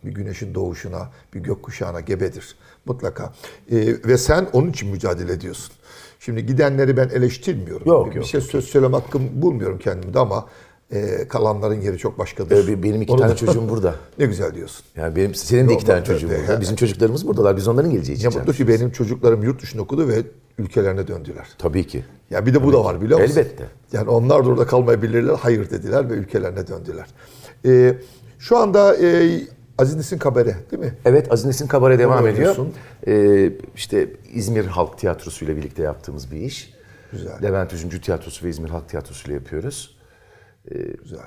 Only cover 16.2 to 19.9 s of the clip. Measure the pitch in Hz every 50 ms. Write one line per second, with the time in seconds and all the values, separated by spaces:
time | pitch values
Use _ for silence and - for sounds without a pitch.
16.2 | 80 82 - - 76 - - - 104 90 110 - 120 110 98 - 117 110 117 151
17.2 | 185 - 208 - 107 101 98 95 95 110 117 127 147 170 143 101 76 65 71 -
18.2 | 104 120 113 - 127 - - - 135 110 113 110 120 123 127 - 123 104 123 127
19.2 | - 120 113 110 101 117 135 131 - - - 110 101 -